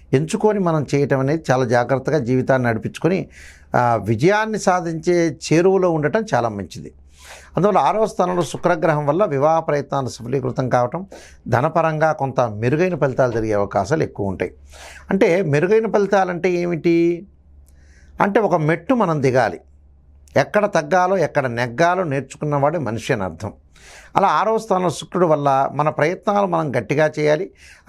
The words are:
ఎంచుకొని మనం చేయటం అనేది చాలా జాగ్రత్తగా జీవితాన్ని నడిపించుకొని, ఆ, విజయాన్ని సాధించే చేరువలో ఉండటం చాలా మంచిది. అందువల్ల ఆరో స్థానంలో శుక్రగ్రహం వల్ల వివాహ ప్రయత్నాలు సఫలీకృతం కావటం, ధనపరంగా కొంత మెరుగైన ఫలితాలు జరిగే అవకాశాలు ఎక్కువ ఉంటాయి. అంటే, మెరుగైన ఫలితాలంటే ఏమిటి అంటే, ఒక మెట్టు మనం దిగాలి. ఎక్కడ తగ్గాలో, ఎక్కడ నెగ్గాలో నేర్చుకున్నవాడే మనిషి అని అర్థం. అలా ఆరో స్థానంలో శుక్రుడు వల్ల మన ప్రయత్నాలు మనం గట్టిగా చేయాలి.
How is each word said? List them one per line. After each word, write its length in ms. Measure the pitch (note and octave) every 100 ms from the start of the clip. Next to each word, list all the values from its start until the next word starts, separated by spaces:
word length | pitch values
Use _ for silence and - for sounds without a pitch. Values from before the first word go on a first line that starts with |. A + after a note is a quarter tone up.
| -
ఎంచుకొని 460 | C3+ D#3 G#3+ G#3+ G#3
మనం 260 | F3 D#3 B2+ C#3+
చేయటం 240 | C#3 C3+
అనేది 240 | C3+ D#3+ -
చాలా 140 | C3 B2
జాగ్రత్తగా 540 | A#2+ A#2+ C3 C3 D3+
జీవితాన్ని 480 | A#2+ B2+ A#2+ C3 A#2+
నడిపించుకొని, 600 | A2 G#2+ - - F#3 - - - - - B2
ఆ, 200 | A#2+ A2+
విజయాన్ని 640 | G2 A2 D#3+ G#3 A3 G#3
సాధించే 800 | G3+ F3+ E3+ E3 F3 F3 E3 D#3+ -
చేరువలో 380 | D#3+ F#3 F#3+ F3+
ఉండటం 340 | D#3+ D3 A3 G#3+
చాలా 160 | B2 A#2
మంచిది. 440 | G2+ F2 - C2+ - - - - - - -
అందువల్ల 220 | G3 F#3
ఆరో 280 | C#3+ G3+ A3
స్థానంలో 340 | G#3+ F3+ F3+
శుక్రగ్రహం 640 | E3 D3 F3+ E3+ E3 D3+ C#3+
వల్ల 200 | D#3+ G#3
వివాహ 340 | C#3 D3+ E3
ప్రయత్నాలు 480 | D#3+ D3 C#3 C#3 B2+
సఫలీకృతం 640 | - A#2+ C3+ B2+ A#2+ B2+
కావటం, 360 | B2 B2 E3 G3 - - - -
ధనపరంగా 640 | A#2 D#3 E3+ D#3+ D#3 D#3
కొంత 280 | D3+ C3+ A#2+
మెరుగైన 560 | A#2+ G#2 A#2+ D3+ F#3 E3
ఫలితాలు 360 | C#3 B2+ B2+
జరిగే 220 | A2+ A2
అవకాశాలు 500 | G#2 G2+ G2+ G2 D#3
ఎక్కువ 240 | A2+ - G2+
ఉంటాయి. 260 | F2+ F2+ - - - - - -
అంటే, 320 | F#3+ A3 F3
మెరుగైన 500 | E3 C#3+ F3+ A3 A3
ఫలితాలంటే 600 | A3 G3 G3 F#3 F3 F#3
ఏమిటి 760 | F3 F3 E3+ F3 E3+ E3+ E3+ G3+ - - - - - - - - -
అంటే, 180 | G3 G#3+
ఒక 160 | G3 E3
మెట్టు 380 | D3+ E3 -
మనం 280 | B3+ F#3 D#3
దిగాలి. 380 | C3 B2+ G#2+ - - - - _ _ - - -
ఎక్కడ 280 | C#3+ G#3 G3+
తగ్గాలో, 520 | F3 D3 F3+ F3+ F#3+
ఎక్కడ 300 | D3 D3 C3
నెగ్గాలో 560 | A#2 B2 A#2+ E3+ F3+
నేర్చుకున్నవాడే 760 | F3 C3+ C3+ - D3+ C#3+ C#3 E3
మనిషి 340 | A2+ A2 -
అని 100 | B2
అర్థం. 300 | F#2 E2 G#2+ - _ - - - - -
అలా 120 | F#3+
ఆరో 320 | D#3 G3 A3+
స్థానంలో 300 | A3 F#3 F3+
శుక్రుడు 360 | - - F#3 F3
వల్ల 440 | D3+ C#3+ C3+ C#3
మన 160 | C3+ D3+
ప్రయత్నాలు 580 | D3 D3 F3+ - G3+ G3
మనం 280 | E3 D#3 B2
గట్టిగా 360 | G2+ C#3+ D#3 D3+
చేయాలి. 320 | D3+ D3+ G3 - - -